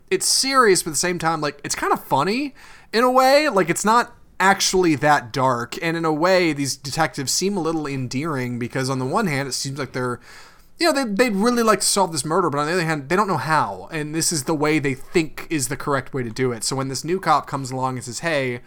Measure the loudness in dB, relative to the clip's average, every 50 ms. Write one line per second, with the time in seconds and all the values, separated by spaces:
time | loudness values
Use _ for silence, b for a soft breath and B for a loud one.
0 | _ _ -2 -2 0 0 0 0 0 2 4 6 6 6 6 4 2 -2 -4 -2
1 | -2 -2 -2 0 0 0 0 0 -2 -4 -4 -6 -8 -8 -6 -4 -2 -2 -2 -2
2 | 0 0 0 0 2 0 0 -2 -4 -6 B B B B B B B B 0 2
3 | 4 4 6 6 6 6 6 6 4 4 2 2 2 2 0 0 2 2 4 4
4 | 2 0 -6 -16 -20 -20 -4 2 2 4 4 4 2 0 2 2 4 4 2 2
5 | 4 4 4 4 2 -2 -2 0 2 2 2 0 -2 -6 -8 -6 -4 -2 -2 0
6 | 0 0 0 2 2 4 4 4 4 2 0 0 -2 -4 -6 -8 -8 -8 -2 0
7 | 0 0 0 -4 -4 -2 -2 0 0 0 -2 -2 -2 -2 -2 -2 -4 -4 -4 -6
8 | -6 -4 -4 -4 -4 -2 -2 -2 -2 -4 -4 -4 -6 -4 -4 -4 -2 -2 -2 -2
9 | -2 -2 -2 0 0 0 -2 -2 -4 -4 -6 -6 -6 -8 -6 -8 -8 -8 -6 -6
10 | -4 -4 -4 -6 B B B B B B B B B B -6 -2 0 0 2 2
11 | 0 0 0 2 2 2 2 2 2 2 2 2 4 4 2 2 2 0 2 2
12 | 0 0 -2 -4 -4 0 0 0 0 0 0 -2 -2 0 0 0 0 0 -2 -4
13 | -2 0 0 2 2 2 0 -2 0 0 2 2 2 0 -4 -8 -10 -8 -8 -6
14 | -6 -4 -4 -2 -2 0 -2 -2 -2 -2 0 0 2 2 2 2 2 0 -2 -4
15 | -6 -2 0 0 0 0 -4 -10 -8 -6 -4 -4 -2 -4 -4 -6 -2 -2 -2 -2
16 | -2 -4 -6 -6 -6 -6 -4 -2 -2 -2 -2 -2 -4 -4 -2 -2 -4 -4 -4 -6
17 | -4 -4 -4 -2 2 2 2 2 2 -2 -6 -8 -6 -6 -4 -4 -4 -4 -4 -6
18 | -8 -10 -10 -6 -4 -2 -2 0 -2 -2 -4 -6 b